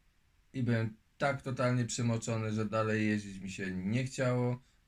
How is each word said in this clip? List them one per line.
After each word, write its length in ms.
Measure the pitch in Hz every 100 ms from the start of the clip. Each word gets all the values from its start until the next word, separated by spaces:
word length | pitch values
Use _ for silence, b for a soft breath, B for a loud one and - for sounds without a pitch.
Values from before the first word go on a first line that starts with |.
| _ _ _ _ _
i 100 | 135
byłem 340 | 120 117 113 - _ -
tak 240 | 143 135
totalnie 420 | 135 127 123 123
przemoczony, 680 | 117 - 117 113 117 113 110
że 140 | 107 107
dalej 400 | 110 110 110 107
jeździć 320 | 104 101 95
mi 120 | 95
się 200 | 95 95
nie 340 | 92 92 123
chciało, 580 | 131 - 127 123 123 123 b b